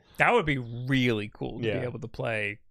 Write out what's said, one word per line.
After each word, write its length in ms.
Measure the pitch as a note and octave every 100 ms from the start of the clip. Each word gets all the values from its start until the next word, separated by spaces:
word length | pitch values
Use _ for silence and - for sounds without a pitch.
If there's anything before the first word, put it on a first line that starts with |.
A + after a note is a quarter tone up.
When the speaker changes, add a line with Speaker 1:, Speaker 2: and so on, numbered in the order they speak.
| _ -
Speaker 1:
That 160 | D3
would 120 | A#3+ D#3
be 120 | C3+
really 720 | A#2 A#2+ B2+ C3+ B2 A2 G#2
cool 260 | - C3 A#2
to 80 | A#2
Speaker 2:
Yeah. 120 | G2
Speaker 1:
be 60 | B2
able 140 | A2+
to 80 | A2+
play 520 | - B2+ A2 G2+ G#2 -